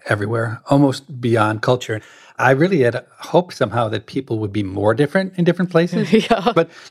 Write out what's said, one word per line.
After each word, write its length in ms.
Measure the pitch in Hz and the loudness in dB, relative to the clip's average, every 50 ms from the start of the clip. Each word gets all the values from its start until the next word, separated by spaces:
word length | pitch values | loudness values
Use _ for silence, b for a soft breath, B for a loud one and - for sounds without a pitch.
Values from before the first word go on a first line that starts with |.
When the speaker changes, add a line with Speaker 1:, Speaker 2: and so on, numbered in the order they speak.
| - | -4
Speaker 1:
everywhere, 560 | - 113 104 101 104 113 117 113 113 110 - - | -4 -2 -2 -2 -4 -4 -4 -4 -6 -8 -10 -2
almost 540 | - 143 139 143 139 131 - - - 147 123 | 2 4 4 4 2 2 -2 -10 -14 -12 -6
beyond 400 | 120 120 113 113 107 107 107 107 | -2 0 2 2 2 0 0 0
culture. 400 | - - 127 123 - - 110 107 B B B B B B B | 0 0 0 0 -2 -6 -8 -8 B B B B B B B
I 140 | - 117 127 | 0 2 2
really 300 | 135 135 160 190 196 156 | 4 4 2 2 2 2
had 240 | 127 117 104 127 - _ _ - | 2 2 0 -2 -8 _ _ -20
hoped 340 | - - - 165 180 - - | -8 0 0 0 0 0 -2
somehow 340 | - 131 107 98 120 117 110 | -4 -4 -2 0 -2 -2 -2
that 180 | 110 104 - | -4 -6 -8
people 320 | - - 139 - - 117 110 | -8 -8 -8 -6 -4 -4 -4
would 120 | 107 98 | -4 -4
be 120 | 98 107 101 | -4 -4 -6
more 300 | 95 95 101 101 107 113 | -4 -4 0 0 0 2
different 400 | 117 147 143 - 190 190 190 190 | 2 0 0 0 -2 -2 -2 -2
in 80 | - 170 | 0 0
different 260 | 170 170 - 185 180 | 0 0 0 -2 0
places. 400 | - 165 170 175 180 220 214 165 190 | 2 0 0 2 0 -4 0 2 2
Speaker 2:
<laughs> 160 | 220 - - | 2 4 2
Yeah. 220 | 233 196 180 220 202 | 0 2 2 2 2
Speaker 1:
But, 160 | 170 165 B B B B B | 2 0 B B B B B